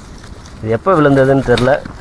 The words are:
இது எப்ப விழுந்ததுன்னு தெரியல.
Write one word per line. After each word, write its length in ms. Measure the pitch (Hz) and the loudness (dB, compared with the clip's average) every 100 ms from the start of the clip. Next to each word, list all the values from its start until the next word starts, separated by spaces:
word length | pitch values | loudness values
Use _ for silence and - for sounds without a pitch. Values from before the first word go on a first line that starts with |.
| - - - - - - | -20 -20 -20 -20 -20 -12
இது 160 | 110 113 | -6 -2
எப்ப 160 | 196 170 | 0 2
விழுந்ததுன்னு 480 | 143 135 131 139 120 | 4 4 2 2 0
தெரியல. 240 | 117 127 143 - - | 0 2 0 -4 -16